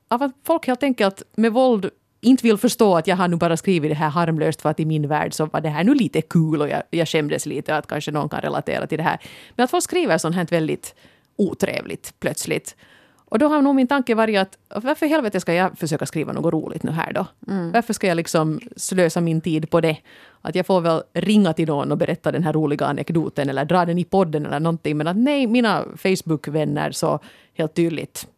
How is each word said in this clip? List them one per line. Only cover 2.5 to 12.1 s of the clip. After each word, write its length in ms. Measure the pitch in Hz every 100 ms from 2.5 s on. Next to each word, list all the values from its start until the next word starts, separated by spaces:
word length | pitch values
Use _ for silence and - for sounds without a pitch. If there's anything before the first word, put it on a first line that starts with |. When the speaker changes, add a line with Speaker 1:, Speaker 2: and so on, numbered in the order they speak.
| 208
Speaker 1:
förstå 380 | 247 - 214 170
att 100 | 160
jag 100 | 180
har 120 | 180
nu 80 | 170
bara 200 | 170 165
skrivit 340 | - 175 151
det 40 |
här 140 | 151 156
harmlöst 540 | 151 165 160 156 147
för 80 | 151
att 100 | 147
i 40 |
min 240 | 156 156 143
värld 260 | 151 -
så 120 | - 156
var 140 | 156
det 80 | 160
här 160 | 151
nu 100 | 190
lite 280 | 294 202 160
kul 400 | - 170 156 156
och 60 | 147
jag, 140 | 143 -
jag 180 | 165 156
skämdes 380 | 160 147 151 151
lite, 300 | 143 - 151
att 100 | -
kanske 240 | 151 151
någon 180 | 147 147
kan 120 | -
relatera 460 | 147 143 - - -
till 120 | 156
det 60 |
här. 140 | 165 160 - - - -
Men 80 |
att 60 | 254
folk 140 | 359
skriver 340 | - 349 277 160
sånt 160 | 160 180
här 100 | 160
väldigt 440 | 170 156 151 - - _ _ _ -
otrevligt 800 | 196 - - - - - -